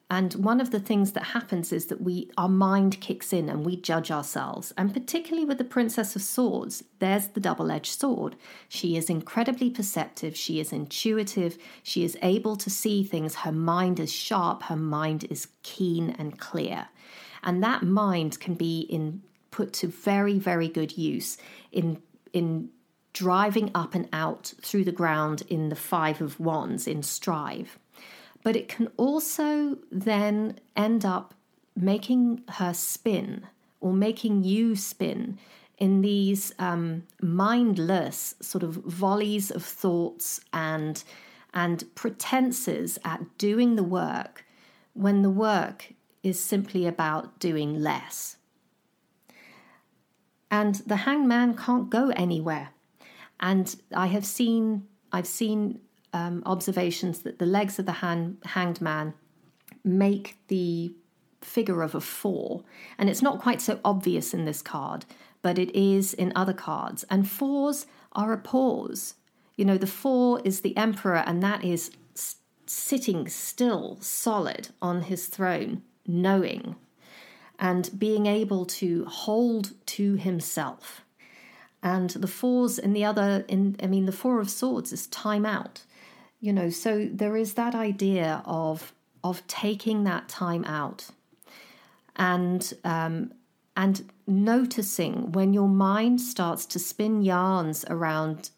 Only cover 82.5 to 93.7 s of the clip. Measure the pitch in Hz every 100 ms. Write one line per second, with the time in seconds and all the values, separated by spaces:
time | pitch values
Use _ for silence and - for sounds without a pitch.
82.5 | 247 247 247 196 208 208 208 202 196 -
83.5 | 190 196 196 190 196 190 190 254 240 202
84.5 | - 262 247 - - - - 214 208 214
85.5 | 202 - - - - - - - _ 208
86.5 | 196 170 170 226 214 214 196 208 220 220
87.5 | 240 233 233 220 196 196 190 160 156 -
88.5 | 160 160 160 - - _ _ 180 180 -
89.5 | - 208 208 220 214 202 175 - - 175
90.5 | 170 160 156 147 196 - - _ _ -
91.5 | - - - - _ _ - 185 180 180
92.5 | 180 - - 175 165 165 165 - - _
93.5 | _ _